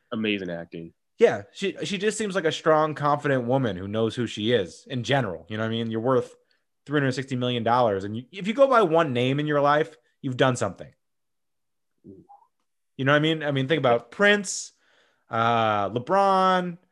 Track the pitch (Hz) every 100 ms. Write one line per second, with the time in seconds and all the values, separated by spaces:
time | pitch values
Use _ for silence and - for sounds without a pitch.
0 | _ 117 107 101 90 85 82 85 82 -
1 | _ - 220 110 - - 196 - 160 190
2 | 214 202 214 185 160 - 165 156 156 147
3 | 147 143 143 131 117 135 120 90 98 110
4 | 113 123 113 - 107 120 87 - - 131
5 | 117 135 107 80 - 107 110 113 113 110
6 | 120 127 - - _ _ _ _ - 147
7 | 135 135 131 127 123 120 110 123 117 98
8 | 101 113 - 196 185 226 269 233 180 165
9 | 151 120 127 143 151 147 143 147 156 -
10 | _ _ 135 123 131 120 104 90 80 _
11 | _ _ _ _ _ _ _ _ _ _
12 | - - _ - _ _ _ _ _ -
13 | 135 147 156 160 147 139 131 160 131 120
14 | - - 202 208 190 - - _ _ _
15 | _ _ _ 113 117 117 110 104 98 120
16 | - 190 196 190 185 185 180 170 _